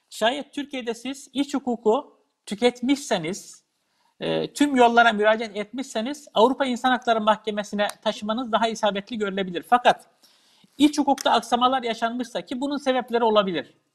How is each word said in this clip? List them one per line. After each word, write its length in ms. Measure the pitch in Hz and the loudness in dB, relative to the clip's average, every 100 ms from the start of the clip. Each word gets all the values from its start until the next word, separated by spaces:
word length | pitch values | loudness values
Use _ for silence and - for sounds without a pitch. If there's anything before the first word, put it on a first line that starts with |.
| _ | _
şayet 420 | - 226 285 262 | -2 -2 -2 -8
Türkiye'de 420 | 285 277 262 233 | -12 -10 -8 -8
siz 360 | 226 254 277 - | -8 -8 -12 -10
iç 220 | 262 277 | -6 -4
hukuku 580 | 262 247 233 214 262 - _ _ _ - | -4 -4 -2 0 0 -2 _ _ _ -12
tüketmişseniz, 1160 | 208 240 247 240 277 - 202 160 208 - - _ _ _ _ _ - | 0 0 0 -2 -2 0 -4 -4 -8 -12 -20 _ _ _ _ _ -10
e, 320 | 160 160 156 | -4 -4 -4
tüm 240 | - 294 254 | -2 0 4
yollara 360 | 240 233 233 | 6 6 4
müracaat 440 | 208 214 220 226 196 | 4 2 0 -2 -10
etmişseniz 720 | 208 262 262 220 240 285 - | -10 -10 -8 -6 -8 -10 -4
Avrupa 300 | - 247 262 | 2 4 4
İnsan 260 | 269 233 254 | -2 0 0
Hakları 300 | 247 247 220 | 0 0 2
Mahkemesi'ne 640 | 214 208 214 208 202 208 202 - | 4 4 0 -6 -6 -4 -4 -4
taşımanız 500 | 220 208 208 220 240 | -6 -6 -6 -6 0
daha 160 | 214 226 | 0 0
isabetli 500 | 208 214 196 - 233 | 0 -2 -2 -6 -6
görülebilir. 460 | 202 190 185 170 - | -4 -4 -4 -4 2
Fakat 380 | 240 240 - _ _ _ _ _ _ _ - | 4 4 2 _ _ _ _ _ _ _ 2
iç 200 | 294 294 | 2 2
hukukta 320 | 285 269 277 | 0 0 2
aksamalar 520 | 233 - 240 254 262 | 0 0 0 2 0
yaşanmışsa 580 | 240 220 233 247 - - | -4 -4 -4 -4 -6 -8
ki 200 | - 254 | -8 -6
bunun 160 | 285 285 | -6 -4
sebepleri 480 | 269 254 247 233 | -2 -2 0 0
olabilir. 500 | 233 214 190 156 - _ _ | 2 2 2 -2 -8 _ _